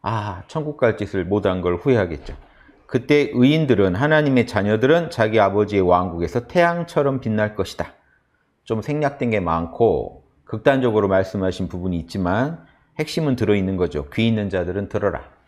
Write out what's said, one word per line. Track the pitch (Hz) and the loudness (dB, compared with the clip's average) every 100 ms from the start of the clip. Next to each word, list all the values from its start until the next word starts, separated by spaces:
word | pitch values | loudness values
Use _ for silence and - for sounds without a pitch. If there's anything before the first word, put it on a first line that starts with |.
| - | -4
아, | 110 104 90 - | -4 -6 -10 -10
천국 | 160 151 147 | -8 -8 0
갈 | 120 104 | 0 0
짓을 | 101 98 | -4 -4
못한 | 87 101 98 92 | 0 0 0 0
걸 | 90 87 | -2 -2
후회하겠죠. | 139 120 92 73 - - - _ _ _ - | 2 2 2 -4 -12 -16 -18 _ _ _ -4
그때 | 127 117 147 143 | -4 2 2 2
의인들은, | - 127 156 151 104 98 90 | 2 2 2 2 4 2 2
하나님의 | 147 156 147 131 117 | 2 2 4 2 2
자녀들은 | 104 101 110 131 165 165 | 0 0 2 4 2 0
자기 | - 110 110 | 0 2 4
아버지의 | 98 101 101 101 | 4 2 2 2
왕국에서 | 92 87 92 85 85 123 120 | 4 4 2 -4 -2 -4 -2
태양처럼 | 180 170 170 165 - 139 135 | 2 2 0 -4 0 0 -2
빛날 | 120 107 107 107 | -2 -2 -2 -2
것이다. | 92 - 80 - _ _ _ _ _ _ - | -6 -6 -10 -10 _ _ _ _ _ _ -6
좀 | 110 | -6
생략된 | 104 147 143 - 120 | -4 -2 -4 -2 -2
게 | 107 | -2
많고 | 87 82 82 - 113 78 50 - _ _ | 0 -2 -4 0 2 2 -4 -14 _ _
극단적으로 | _ 110 127 135 123 107 101 | _ -2 2 2 2 2 2
말씀하신 | 95 98 104 95 90 92 | 2 0 -2 -4 -4 -6
부분이 | 92 92 87 | -6 -4 -4
있지만 | 80 98 90 101 139 165 - _ _ - | -6 -4 -2 0 -2 -6 -16 _ _ -10
핵심은 | 156 - 151 123 | -6 -2 -2 0
들어있는 | 107 104 95 95 | 0 2 0 -2
거죠. | 87 76 71 | -2 -4 -6
귀 | - 113 | 0 0
있는 | 110 101 | 0 -2
자들은 | 92 87 92 101 | -4 -4 -4 -4
들어라. | 104 98 76 - _ | -2 -2 -4 -12 _